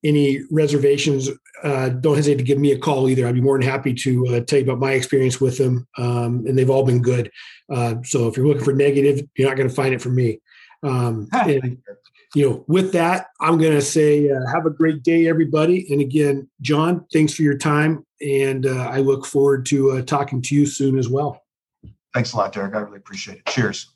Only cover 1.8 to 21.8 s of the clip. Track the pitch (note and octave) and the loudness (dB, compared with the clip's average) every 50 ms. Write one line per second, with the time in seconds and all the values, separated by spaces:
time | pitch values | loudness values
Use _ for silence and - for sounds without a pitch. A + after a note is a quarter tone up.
1.8 | C3 C3 B2+ B2+ B2+ D#3+ D3 C#3 D3+ D3 C#3+ B2+ B2 B2 C#3+ C#3 C#3+ C#3+ C3+ B2+ | -2 -2 -4 0 0 0 2 2 2 2 0 0 2 0 0 2 2 2 2 2
2.8 | - D#3+ C#3+ C3 C3+ C3 C3 C3 B2 A#2+ B2 B2 B2 C3+ C3+ C3+ B2+ C3 C3+ C3+ | 0 -2 0 2 2 2 2 2 0 0 0 2 2 2 2 2 0 0 -2 -2
3.8 | C3 C#3 B2+ B2 - C3+ B2+ B2 B2+ B2 A#2+ A#2+ A#2+ - D3 C#3+ C#3 B2+ B2+ B2 | -4 -4 -4 -2 -2 -2 0 0 0 0 0 -2 -2 0 0 0 2 0 -2 -2
4.8 | C3+ C3+ C3+ C3 B2+ - - C3+ C3 C3 B2+ - C3+ B2+ B2 B2+ C#3 B2+ B2 B2 | -2 0 0 -2 -2 0 0 0 2 0 0 0 -2 -2 0 0 0 0 0 -2
5.8 | B2 _ _ - B2 A#2+ A#2+ A#2+ A#2+ A#2 A#2+ B2 - C3 C3 C3 C3 C3 C3+ C3 | -4 _ _ -6 -4 -2 -2 -2 -2 -2 -4 -4 -4 -2 0 2 2 2 2 2
6.8 | C3+ B2+ B2 B2 A#2+ B2 B2 A#2+ A#2 - _ - - - - - _ _ D3 B2 | 2 2 2 2 2 2 0 0 -2 -6 _ -20 -20 -20 -20 -20 _ _ -4 -4
7.8 | A#2+ A#2 A2+ A#2 B2 - - C3+ A#2 A#2 - C3 B2+ D3+ C#3+ B2+ B2 C#3 C3+ C3+ | -2 -4 -4 -6 -8 -4 -2 0 0 0 0 0 2 2 2 2 2 0 2 4
8.8 | C#3 C#3+ C#3 C#3 C#3 C#3+ C#3 C#3 - - _ - C3 C3+ C3 C3 C3+ B2+ B2+ - | 2 4 4 4 4 4 2 2 -4 -8 _ 0 0 0 2 0 -2 -2 0 0
9.8 | C3 C3+ C3 B2 - B2+ B2+ B2+ B2+ A2+ A2 - _ _ _ - - _ - _ | 0 0 0 -2 -2 -2 0 0 0 0 -2 -4 _ _ _ -20 -20 _ -20 _
10.8 | - C#3+ C3 B2 B2 A#2+ A2+ A2 G#2+ - - B3+ A3 E3 C#3+ C3+ C3 B2+ B2 - | -6 -4 -2 -2 -2 -2 -4 -6 -6 -4 -2 0 2 2 0 0 -2 -4 -8 -8
11.8 | _ - - _ _ _ _ _ _ _ - D3+ C#3+ C3 A#2+ - - - D#3 F#3 | _ -20 -20 _ _ _ _ _ _ _ 0 0 2 2 0 -2 -2 0 2 2
12.8 | F#3+ F#3 F#3 F3 E3 E3+ F#3 F#3 - - _ _ E3 D#3 E3+ D#3+ D#3+ D#3+ D3+ D3 | 2 2 0 0 0 0 0 -2 -6 -12 _ _ 0 0 2 4 4 4 2 2
13.8 | C#3 C#3+ - D#3+ D3+ D3+ D3 D3 D3 C#3+ C#3 C3 B2+ B2 C3+ E3+ D#3+ D#3+ D3 - | 0 0 0 2 4 4 4 4 2 2 0 0 -2 -4 -4 -2 -2 -2 -2 0
14.8 | E3 D#3+ D3+ C#3+ B2 E3 E3 E3 E3 E3 E3 D#3+ D#3+ C#3 C#3 D#3 D#3 E3 F3+ F#3 | 0 0 0 0 -2 0 2 2 2 2 2 0 0 0 0 0 2 2 0 0
15.8 | F#3 - C#3+ D3 C#3+ B2 C3 D3+ D3 C#3+ C#3 C#3 C3+ _ _ _ C3+ B2+ D3+ D3 | -2 -2 -2 -2 -2 0 0 0 2 2 0 -2 -6 _ _ _ -4 -2 0 0
16.8 | D#3+ E3+ F3+ E3 - _ - D#3+ D#3 D3+ - - D#3 D3 C#3+ C3+ - D#3+ D3 D3 | 2 0 0 -2 -4 _ 0 0 2 2 0 0 0 0 0 0 0 0 2 2
17.8 | D3+ D#3 D#3+ C#3+ - _ _ _ D3 D3 C#3 C3+ C3+ C3+ C3+ C3 C3 C3+ C3 B2+ | 2 0 -2 -4 -8 _ _ _ -6 -2 0 0 0 0 -2 -2 -2 -2 -2 -2
18.8 | B2 B2 C3 C3+ C#3 C#3 C3+ C3+ - - - C#3+ C#3 C#3 C#3 C3 B2+ - D3 C#3 | -6 -4 -2 -2 0 0 0 -2 -4 -4 0 2 2 2 2 0 0 -2 0 2
19.8 | C3+ C3+ C3 C3 B2+ B2+ D3+ C#3+ C#3+ C#3 C#3 C3 B2 - C#3+ C#3+ D3 C#3+ - - | 2 2 0 0 -4 -2 -2 -2 -2 -2 -6 -6 -4 0 2 2 2 0 0 -2
20.8 | C#3 C3+ C3 C3+ B2 A#2 B2+ C3+ D3 C#3+ C#3 - _ _ _ _ _ _ _ _ | -2 0 0 0 0 -2 -2 -2 -4 -4 -8 -10 _ _ _ _ _ _ _ _